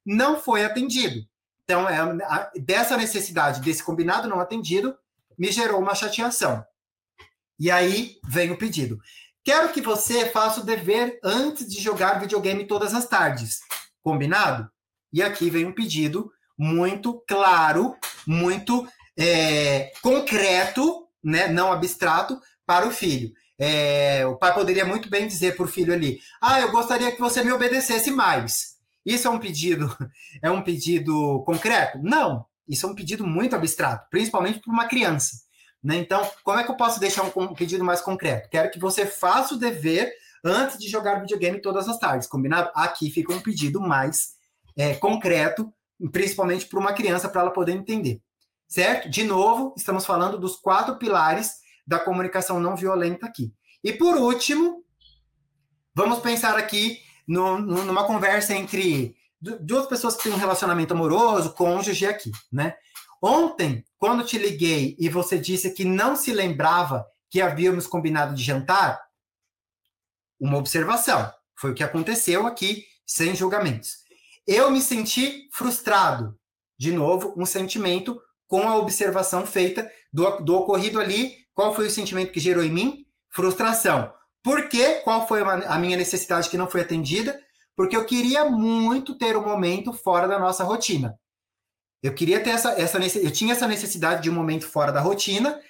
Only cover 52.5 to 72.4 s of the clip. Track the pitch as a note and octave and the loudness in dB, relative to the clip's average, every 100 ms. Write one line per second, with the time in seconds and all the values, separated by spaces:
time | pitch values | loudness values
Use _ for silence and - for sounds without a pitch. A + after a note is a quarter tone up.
52.5 | F3+ F3 F#3 F#3+ F#3 E3+ F3+ A3+ - A2+ | -2 -2 -2 0 0 0 -4 -8 -8 -8
53.5 | - _ _ G#3 A#3+ E4+ E4 A#3+ A#3+ - | -10 _ _ -6 2 4 6 4 2 2
54.5 | D4 E4+ E4+ - _ _ _ _ _ _ | 2 2 0 -14 _ _ _ _ _ _
55.5 | _ _ _ _ - A3 A#3 A#3+ A#3 A3+ | _ _ _ _ -2 0 0 0 0 2
56.5 | G#3+ G#3+ G#3 A3 A#3 - _ - F3 F#3 | 0 0 -2 -2 -4 -16 _ -4 0 2
57.5 | F#3+ G#3 F3 F#3+ F#3+ G3+ A3 F#3+ G#3 G3+ | 0 0 -2 0 0 2 2 2 2 0
58.5 | G3 F#3+ G3+ F#3 C#3+ A#2 - _ - E3+ | -2 -4 0 0 2 -2 -8 _ -16 -12
59.5 | A3 D#3 B3+ C4+ A#3+ A#3+ A3 A3 G3 G3 | -10 -2 0 0 -2 -2 -2 -2 -2 0
60.5 | F#3 G3 F3 E3 F3 D#3+ F3+ A#3 G#3 D#3+ | 0 0 0 0 0 2 4 4 4 0
61.5 | - F3 F3+ G3+ F#3 G3 G#3 A2+ G#2+ - | 0 0 0 0 -2 -2 -2 -6 -12 -8
62.5 | C3 D#3 - _ - - - G3 C#4+ E4 | -4 -4 -6 _ -20 -20 -2 2 4 4
63.5 | - E3 A#2 - - G#3 A#3+ A#3 A3 G3+ | 2 -2 -2 -6 -2 0 2 0 -2 -2
64.5 | D3+ E3 D#3 C3+ - E3 E3+ F3 F3+ D3 | 0 0 2 0 0 -2 0 0 -2 -2
65.5 | F#3 F#3 F#3 F#3 F#3+ A#3 C#4 - A3 F#3 | -2 -4 -2 0 2 2 0 -2 0 0
66.5 | C#3+ D#3+ F3 D#3 B2+ - _ _ F3+ F#3 | 0 2 2 0 -4 -6 _ _ 0 0
67.5 | D3 F3+ F3+ E3+ F3 D#3 D#3 C#3+ C#3 B2 | 2 2 0 -2 -2 0 0 0 -2 -2
68.5 | C3+ C3+ F#3+ E3+ - - _ _ _ _ | -2 0 2 2 0 -10 _ _ _ _
69.5 | _ _ _ _ _ _ _ _ - C#3 | _ _ _ _ _ _ _ _ -8 -2
70.5 | C#3+ C3+ E3 D#3+ A#3 - D3+ G#2+ - _ | -2 0 -2 0 0 2 0 -2 -10 _
71.5 | - C3+ B2+ D3 D#3+ D#3+ - - F3 | -8 -6 -2 -4 -2 -2 -2 0 2